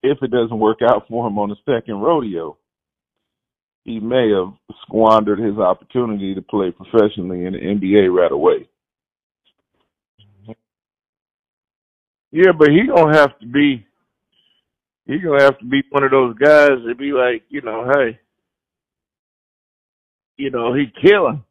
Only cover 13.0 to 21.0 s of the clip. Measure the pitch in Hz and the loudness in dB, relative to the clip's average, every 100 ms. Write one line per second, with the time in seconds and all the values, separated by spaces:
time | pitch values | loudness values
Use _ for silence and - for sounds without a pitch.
13 | 156 156 143 _ 113 131 147 127 104 _ | 4 4 2 _ -6 -2 0 -2 _ _
14 | _ _ _ _ _ _ _ _ _ _ | _ _ _ _ _ _ _ _ _ _
15 | - 143 175 139 139 131 120 139 135 143 | -10 -8 -2 4 4 2 -4 -4 -2 -2
16 | 135 135 123 110 143 151 147 131 117 123 | 2 2 0 2 4 6 6 2 -4 -10
17 | 139 139 127 117 _ 143 123 110 123 143 | -6 -2 -2 -4 _ -14 -10 -10 -2 -2
18 | 120 113 _ _ _ _ _ _ _ _ | -2 -6 _ _ _ _ _ _ _ _
19 | _ _ _ _ _ _ _ _ _ _ | _ _ _ _ _ _ _ _ _ _
20 | _ _ _ _ 139 123 117 127 135 - | _ _ _ _ -8 -4 -4 -4 -6 0